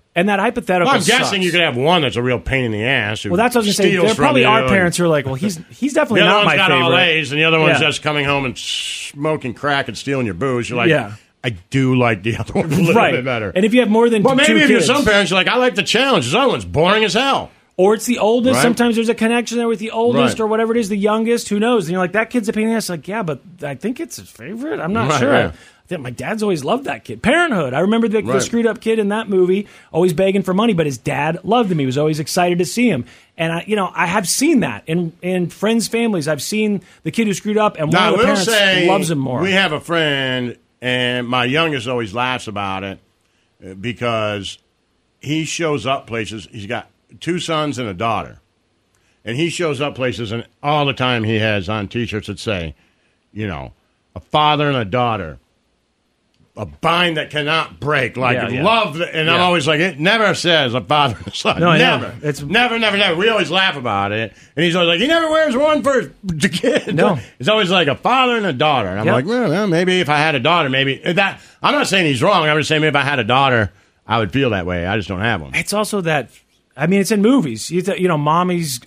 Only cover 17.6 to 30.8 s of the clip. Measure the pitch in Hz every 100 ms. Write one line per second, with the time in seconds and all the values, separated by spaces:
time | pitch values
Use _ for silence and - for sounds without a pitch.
17.6 | _ - 190 220 240 240 208 240 247 247
18.6 | 240 233 240 226 226 - 226 240 226 233
19.6 | 233 202 220 226 233 233 247 - 214 220
20.6 | 226 233 202 208 208 220 226 233 - 208
21.6 | 226 233 160 185 180 208 226 247 202 214
22.6 | 220 226 190 165 165 220 170 131 - 180
23.6 | 143 131 208 247 320 - 92 - 131 226
24.6 | 302 - 160 220 214 147 277 233 90 -
25.6 | - _ - 175 123 120 131 214 208 165
26.6 | 139 254 269 120 - 107 214 330 339 196
27.6 | 131 135 196 226 226 214 202 - - 233
28.6 | 226 202 226 220 202 214 220 190 180 196
29.6 | 202 - - 160 180 156 190 196 185 185
30.6 | 233 170